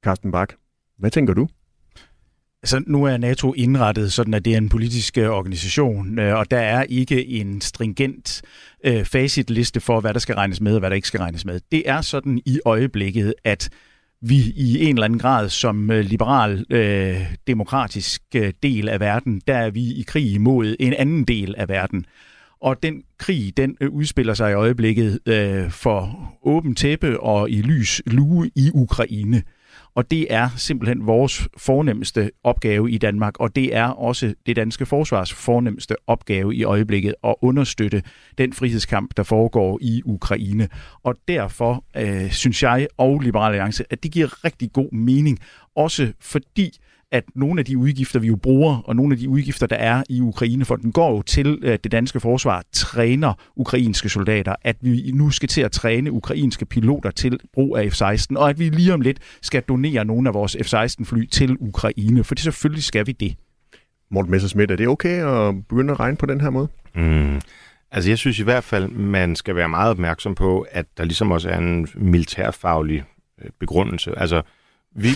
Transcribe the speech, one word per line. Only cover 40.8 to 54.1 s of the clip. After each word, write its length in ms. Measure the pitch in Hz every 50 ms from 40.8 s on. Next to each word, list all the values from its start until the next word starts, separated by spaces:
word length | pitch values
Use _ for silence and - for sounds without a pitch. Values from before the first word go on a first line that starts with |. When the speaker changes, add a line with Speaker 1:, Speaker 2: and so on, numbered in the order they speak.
| - - - -
Speaker 2:
Og 120 | - 123 123 - _ -
derfor, 560 | 175 143 101 95 - - 120 117 123 127 - - -
øh, 340 | - 113 104 98 95 92 95
synes 320 | - - - 127 110 -
jeg 260 | 143 123 120 131 143 - -
og 240 | - 131 131 143 147
Liberal 320 | 135 120 104 107 107 110
Alliance, 320 | 104 101 95 104 107 - - -
at 120 | 117 -
det 80 | - 156
giver 340 | 151 170 156 143 - - -
rigtig 280 | 165 - - 123 110
god 200 | - 135 135 -
mening, 460 | - 110 113 123 131 143 151 151 123 - - - - - - _ _
også 360 | 156 151 160 - - 139 110 - -
fordi 580 | - - - 147 - _ _ - 190 170 - _ _ _ _ _ _ _
at 140 | 135 120 - - _
nogle 260 | 127 139 147 180 170
af 40 | 127
de 140 | - 131 123
udgifter, 420 | 127 143 143 131 131 - - 123
vi 60 | 110
jo 100 | 113 110
bruger, 420 | 98 - 131 135 135 156 156 139 117
og 180 | - - 113
nogle 180 | 120 135 147 135
af 40 | 117
de 100 | 123 135
udgifter, 380 | 131 147 135 139 - - 123
der 100 | - -
er 260 | - 113 113 120 131 135 -
i 120 | 127 123
Ukraine, 440 | 127 117 104 - 123 117 120 135 131
for 120 | - 120
den 160 | - - 117
går 180 | 104 170 170 151
jo 120 | 113 104
til, 360 | 101 - - 147 139 147 147 - -
at 200 | 127 113 - -
det 80 | 107
danske 280 | 113 113 120 131 - 127
forsvar 440 | - 117 123 131 - 131 95 90 - -
træner 640 | - - - - - 117 117 117 127 143 156 131 98 - - _ _
ukrainske 520 | - 123 - - 127 123 113 98 - -
soldater, 460 | 101